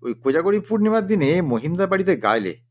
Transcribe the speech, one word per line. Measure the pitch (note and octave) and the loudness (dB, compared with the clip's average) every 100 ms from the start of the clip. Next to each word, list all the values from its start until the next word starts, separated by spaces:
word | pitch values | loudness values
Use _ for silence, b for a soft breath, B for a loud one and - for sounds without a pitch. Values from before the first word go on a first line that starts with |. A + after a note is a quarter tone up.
ওই | A#2+ | -10
কোজাগরি | A#2 C3+ D3 F3+ G#3 | -4 0 0 2 0
পূর্ণিমার | G#3 G#3+ G#3+ A3+ G3 | 0 0 2 0 0
দিনে | G#3 C#3+ F3 | 0 2 2
মহিমদা | D#3+ A#2 C#3+ F3 F#3+ | 0 -2 -2 -2 0
বাড়িতে | F#3+ F#3+ C3+ | 0 0 0
গাইলে | G#2 A2+ F#2+ D#2 _ | 2 0 -2 -8 _